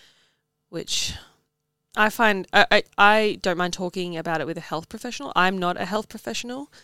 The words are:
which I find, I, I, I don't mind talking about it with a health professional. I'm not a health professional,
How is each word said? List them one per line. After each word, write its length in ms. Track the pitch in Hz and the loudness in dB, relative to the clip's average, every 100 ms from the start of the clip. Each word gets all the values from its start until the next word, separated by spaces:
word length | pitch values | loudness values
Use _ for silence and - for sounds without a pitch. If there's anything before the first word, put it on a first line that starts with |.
| _ _ _ _ _ _ _ | _ _ _ _ _ _ _
which 440 | 165 - - - - - _ _ _ _ _ _ - | -12 -6 -4 -4 -8 -16 _ _ _ _ _ _ 0
I 140 | 214 | 0
find, 380 | - 220 190 - | 2 2 2 2
I, 140 | 196 - | 4 6
I, 100 | 208 - - | 4 2 4
I 400 | 202 214 214 - | 6 6 2 -2
don't 140 | 190 170 | -4 -2
mind 180 | 180 | -2
talking 420 | 175 180 190 180 165 | -4 -8 -6 -8 -6
about 240 | 170 160 | -4 -4
it 60 | 156 | -4
with 100 | 165 | -8
a 20 | |
health 260 | - 156 165 | -8 -8 -8
professional. 440 | 233 247 233 277 - | -12 -12 -10 -4 2
I'm 200 | 185 190 | 2 2
not 200 | 175 175 | -2 -2
a 40 | |
health 240 | 180 208 220 | -4 -4 -6
professional, 640 | 214 - 220 240 254 294 - | -12 -10 -8 -8 -12 -14 -20